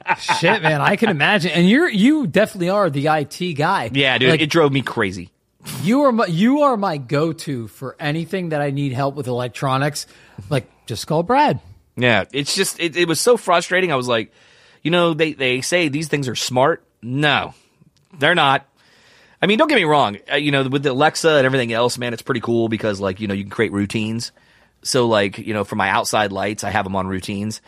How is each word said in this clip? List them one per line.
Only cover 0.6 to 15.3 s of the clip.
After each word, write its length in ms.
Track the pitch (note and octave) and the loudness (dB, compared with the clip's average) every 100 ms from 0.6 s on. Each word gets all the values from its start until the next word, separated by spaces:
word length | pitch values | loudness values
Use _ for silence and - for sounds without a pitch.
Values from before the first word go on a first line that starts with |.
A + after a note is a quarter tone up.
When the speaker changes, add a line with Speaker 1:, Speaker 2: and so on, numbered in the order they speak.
Speaker 2:
man, 180 | D#3+ D3 | 0 0
I 160 | C#3+ G3+ | 0 2
can 140 | A#3 | 0
imagine. 400 | D3+ D#3+ G3+ E3 | 2 2 2 0
And 180 | E3 F3+ | 2 4
you're, 200 | B3 F4 | 4 2
you 360 | A3 A#3 D#4 G#3+ | 2 4 4 0
definitely 440 | F3+ G#3+ G3 E3+ | 0 0 -2 -2
are 180 | G3+ F#3 | 0 0
the 220 | C#3+ D3 | 0 0
I 140 | D#3 | 0
T 280 | C#3 - F3+ | -2 -6 -6
guy. 380 | C#3 D#3+ F#3+ A#2 | -2 -2 -2 -2
Speaker 1:
Yeah, 240 | C3+ C3+ A#2+ | 0 2 4
dude, 140 | B2+ | 4
Speaker 2:
Like, 100 | D#3+ | 2
Speaker 1:
it 80 | D#3 | 2
drove 220 | E3 D3 | 4 4
me 80 | C3+ | 2
crazy. 500 | - - G2+ F#2 F2 _ _ _ - B2+ | -2 -2 -4 -4 -14 _ _ _ -14 -6
Speaker 2:
you 220 | D3 C4 | 0 2
are 80 | C#4+ | 2
my, 120 | A3 G3 | 2 0
you 360 | E3 A3+ D4 | 2 2 4
are 160 | C#4+ A3+ | 2 2
my 180 | G3 D3 | -2 -4
go-to 720 | B2 D3 E3 D#3+ - C3 A2+ | -2 -2 -2 -4 -8 -8 -8
for 260 | - B2+ - | -12 -14 -8
anything 480 | D3+ D#3+ E3 G3 F3 | -4 -4 -4 -6 -4
that 140 | D3+ | -2
I 80 | C#3+ | -2
need 240 | C#3 C#3+ | -2 -4
help 200 | B2 C#3+ | -2 -4
with 120 | C#3 B2+ | -4 -6
electronics. 800 | B2 B2 - C#3 C3 D3 C#3+ - - - - - | -4 -6 -4 -2 0 -2 -6 -14 -20 -20 -16 -4
Like, 180 | C#3 - _ - | -4 -4 _ -12
just 200 | A2+ - | -10 -2
call 160 | D#3 | -2
Brad. 380 | F3 B3+ D4 D3+ - - _ - | 0 2 2 0 -8 -20 _ 0
Speaker 1:
Yeah, 280 | B2 G#2+ F2+ | 2 2 2
it's 220 | C3+ C#3+ | -4 -4
just, 260 | G3 F#3+ - | -2 -4 -2
it, 160 | E3+ E3 | -4 -2
it 100 | E3+ | 0
was 140 | D#3 | 0
so 160 | - A#3+ | 2 2
frustrating. 560 | - F3 - F#3 F#3 | 4 0 2 0 0
I 40 | C3+ | 0
was 120 | B2 | 0
like, 240 | A#2 G#2 _ _ _ _ _ | -2 -2 _ _ _ _ _
you 80 | D3+ | 0
know, 220 | F3 E3+ | 2 2
they, 220 | D#3 D#3+ | 2 -2